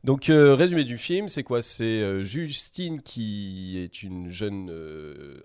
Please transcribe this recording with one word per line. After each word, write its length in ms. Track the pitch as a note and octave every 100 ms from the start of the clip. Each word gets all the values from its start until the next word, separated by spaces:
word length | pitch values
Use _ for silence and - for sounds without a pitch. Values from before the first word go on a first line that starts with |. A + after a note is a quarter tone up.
Donc, 240 | B2+ C3+ -
euh, 260 | D#3 C#3+
résumé 300 | C#3 F3+ E3+
du 140 | C3 A#2+
film, 300 | - F3+ G#3
c'est 140 | -
quoi ? 200 | B2+ A#2+
C'est, 220 | A#2 -
euh, 380 | A2+ A2 G2+ G2
Justine 800 | G2 B2+ D#3+ C#3 - - F3+ D#3
qui 760 | - - A2 G#2 G2 F#2+ F#2 F#2
est 240 | F2 -
une 280 | G2 F#2 F2+
jeune, 380 | F2 G#2 G2 F#2
euh, 680 | E2 D#2 D#2 D2+ C#2+ C#2+ C2+